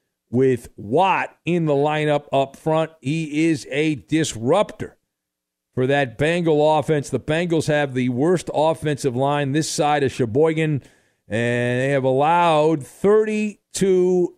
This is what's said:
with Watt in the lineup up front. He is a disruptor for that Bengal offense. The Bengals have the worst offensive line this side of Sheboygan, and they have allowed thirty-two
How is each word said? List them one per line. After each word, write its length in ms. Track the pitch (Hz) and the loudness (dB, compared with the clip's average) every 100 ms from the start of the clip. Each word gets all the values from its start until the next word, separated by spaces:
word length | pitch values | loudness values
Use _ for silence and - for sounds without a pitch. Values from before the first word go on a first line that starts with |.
| _ _ _ | _ _ _
with 360 | 117 131 127 - - | 0 2 0 -6 -16
Watt 600 | 101 139 190 156 127 _ 156 | -4 0 2 0 -4 _ -4
in 200 | 175 160 | -2 0
the 80 | |
lineup 520 | 139 147 151 151 147 - | 0 0 0 0 -2 0
up 240 | 165 - - | -2 -2 -4
front. 360 | 160 156 156 - | -2 -2 -2 -6
He 460 | 127 160 156 147 165 | -6 -4 -4 0 0
is 180 | 147 - | 0 -4
a 240 | 135 160 143 | -2 -2 -4
disruptor 1000 | - 156 156 110 117 185 208 - - - _ _ _ _ _ _ _ | -2 -2 -2 -4 0 2 0 -6 -14 -16 _ _ _ _ _ _ _
for 140 | - 127 | -4 0
that 300 | 143 135 110 | 0 0 -2
Bengal 600 | 151 175 165 147 151 156 | -2 0 0 2 2 2
offense. 320 | 135 151 131 | 0 -2 -2
The 100 | 131 | -6
Bengals 460 | - 156 180 165 143 | -2 -2 0 -2 0
have 260 | 147 143 | 0 -2
the 160 | 127 127 | -2 -2
worst 400 | 123 156 175 - | 0 0 0 -2
offensive 640 | 139 156 156 151 143 143 120 | 0 0 0 -4 -2 -2 -2
line 380 | 139 147 143 | 0 0 -2
this 160 | 143 156 | -2 -2
side 340 | - 147 147 | -2 0 0
of 80 | 135 | 0
Sheboygan, 720 | - 120 113 160 160 156 143 - _ _ _ - | -2 -2 2 2 2 -2 -2 -6 _ _ _ -6
and 520 | 104 120 120 120 123 | -2 0 0 0 0
they 80 | 135 | 0
have 120 | 139 | 0
allowed 840 | 131 131 147 170 175 151 156 160 127 | 0 2 2 4 4 4 2 0 -4
thirty-two 1500 | - 196 214 214 214 214 196 _ - 190 185 180 180 175 | -2 2 4 2 -2 -4 -8 _ -2 2 2 2 2 0